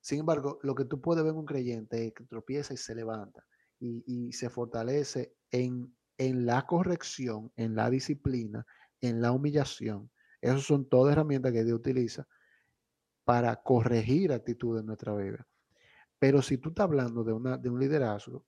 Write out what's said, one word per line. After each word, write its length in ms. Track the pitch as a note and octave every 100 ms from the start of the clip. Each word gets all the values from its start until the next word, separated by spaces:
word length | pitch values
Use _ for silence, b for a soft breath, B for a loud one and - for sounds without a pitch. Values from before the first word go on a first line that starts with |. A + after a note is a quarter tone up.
Sin 180 | - D3
embargo, 400 | D#3 D#3 C#3 C#3
lo 120 | C#3 C3
que 100 | B2+
tú 160 | C#3+
puedes 220 | D#3+ E3+
ver 80 | D#3
en 80 | D#3
un 60 | D3
creyente 640 | C#3 B2 A#2 A2 A#2 A2+
es 60 |
que 120 | - B2
tropieza 480 | A2+ - C#3 -
y 40 | C3
se 160 | -
levanta 520 | A2+ A2+ A2 G2+ - _ _ _ _
y, 240 | A#2+ A#2 B2 B2 A#2+
y 60 |
se 160 | B2 A#2+
fortalece 880 | B2 A#2 A#2 A#2 C#3+ C#3 C3+ B2 _ _
en, 460 | B2 B2+ B2 B2 _ _ -
en 280 | C3 B2+ A#2+
la 200 | B2 -
corrección, 840 | F3 F3+ E3+ - - B2 G#2+ A2 -
en 200 | A2+ A2
la 140 | A2+
disciplina, 760 | C3 C3 C#3+ C#3+ B2+ A2 A2 A#2 b b _
en 220 | B2 A#2
la 100 | A#2
humillación. 800 | B2+ D3 D3 C3+ - A2 G#2 A2+ b b b
Esas 220 | - C3+
son 260 | C3+ D3 B2+
todas 240 | B2+ C3+
herramientas 400 | D3 D#3 C3+ B2+
que 100 | A#2
Dios 160 | A2+ A#2
utiliza 480 | B2+ B2+ A#2 - - b b b b b _ _ _ _
para 380 | - A#2+ A#2+ A2+
corregir 720 | - B2 A#2 A#2 A2 D3 F#3+
actitudes 480 | B2 A2+ A#2 A#2+ A2+
en 60 | A2
nuestra 280 | G#2+ - G#2
vida. 320 | G2 - - b b b b b b _
Pero 220 | C3+ C#3
si 160 | C3 C3+
tú 100 | D#3
estás 160 | E3+ G3
hablando 380 | C#3+ B2 A#2
de 100 | A2+
una, 240 | A2 B2+ B2+
de 120 | B2
un 100 | B2
liderazgo 640 | C3+ D3+ B2 G#2 A#2+ B2+